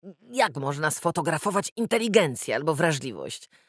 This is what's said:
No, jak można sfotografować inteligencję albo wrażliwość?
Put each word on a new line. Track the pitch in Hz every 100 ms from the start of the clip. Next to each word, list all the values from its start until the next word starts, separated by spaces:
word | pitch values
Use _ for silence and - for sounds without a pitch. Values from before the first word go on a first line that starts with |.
No, | 185 - 233
jak | 247 214 139
można | 139 143 151
sfotografować | - 170 165 165 156 202 196 - -
inteligencję | 226 233 226 214 170 180 -
albo | 117 151
wrażliwość? | 147 170 143 131 90 67 - - _